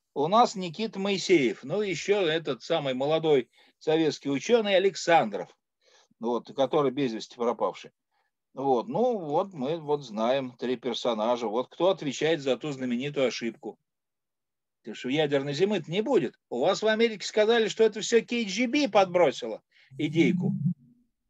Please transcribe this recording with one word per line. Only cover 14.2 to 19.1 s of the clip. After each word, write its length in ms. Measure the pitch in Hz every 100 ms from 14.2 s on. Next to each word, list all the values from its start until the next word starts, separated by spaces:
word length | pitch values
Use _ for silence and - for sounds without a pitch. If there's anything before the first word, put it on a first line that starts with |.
| _ _ _ _ _ _
Потому 120 | - 104
что 120 | 127
ядерной 420 | 147 147 139 139
зимы-то 380 | 143 196 202 151
не 100 | 180
будет. 340 | 226 233 113 - _
У 120 | 120
вас 200 | 156 196
в 40 | 214
Америке 400 | 220 233 208 -
сказали, 420 | 214 214 233 214
что 160 | -
это 160 | 220 208
всё 220 | - 233
К 80 | 226 240
Г 220 | 208 185 247
Б 200 | 294 269
подбросило 720 | 208 190